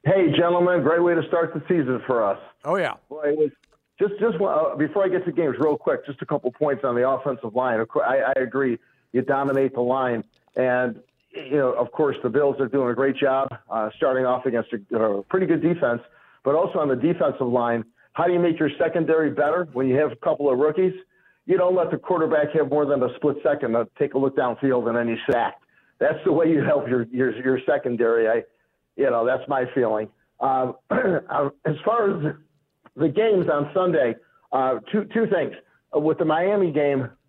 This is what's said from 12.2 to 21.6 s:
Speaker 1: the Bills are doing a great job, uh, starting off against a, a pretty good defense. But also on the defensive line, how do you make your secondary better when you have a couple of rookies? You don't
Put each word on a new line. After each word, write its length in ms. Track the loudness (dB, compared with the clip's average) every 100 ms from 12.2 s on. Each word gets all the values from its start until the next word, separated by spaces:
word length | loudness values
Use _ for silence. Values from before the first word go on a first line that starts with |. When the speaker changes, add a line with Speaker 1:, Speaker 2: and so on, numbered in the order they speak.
Speaker 1:
the 60 | 0
Bills 300 | 2 2 0
are 80 | -2
doing 220 | 0 0
a 60 | 0
great 200 | 0 0
job, 320 | 0 0 -2 -8 _
uh, 220 | -4 -4 -2
starting 300 | 0 2 0
off 220 | 0 0
against 220 | -2 -4
a, 240 | -8 -4 0
a 260 | 0 0
pretty 220 | -2 -2 2
good 160 | 2
defense. 400 | 2 0 0 -2 -6 _ _ _
But 120 | 0 2
also 240 | 2 0
on 80 | 0
the 60 | 2
defensive 520 | 0 2 0 0 0
line, 380 | 0 2 -2 -4 _ _
how 120 | -2 0
do 80 |
you 60 | 2
make 200 | 2 2
your 120 | -2 0
secondary 500 | -2 0 2 2 2
better 400 | 0 0 0 -4
when 160 | -2 0
you 80 | 2
have 140 | 0
a 40 | -2
couple 340 | -4 0 0
of 60 | 2
rookies? 360 | 2 2 0 -2 -16 _ _ _ -2
You 120 |
don't 180 | 2